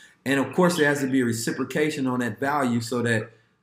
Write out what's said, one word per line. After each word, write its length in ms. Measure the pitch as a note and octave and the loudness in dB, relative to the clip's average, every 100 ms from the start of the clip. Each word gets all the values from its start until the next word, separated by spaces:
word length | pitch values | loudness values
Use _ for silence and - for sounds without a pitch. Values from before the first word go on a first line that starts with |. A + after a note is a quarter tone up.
| - _ C3 | -20 _ -2
And 140 | C#3 | 0
of 140 | C3+ | 0
course, 220 | - F3 E3 | 2 2 4
there 120 | D3 | 2
has 120 | C#3+ | 2
to 60 | C3+ | 0
be 140 | C3 | 2
a 40 | |
reciprocation 840 | A#2+ A2+ - D#3 C3 D#3 D#3 D3+ C3 | 2 0 -4 -4 -4 -2 -2 0 -2
on 140 | B2 | -2
that 200 | A#2+ G2+ | -4 -2
value 400 | C#3 D3 B2+ A#2+ | -2 0 0 0
so 220 | A#2 B2 | -2 -2
that 280 | A#2 A2+ - - _ _ | 0 0 -2 -14 _ _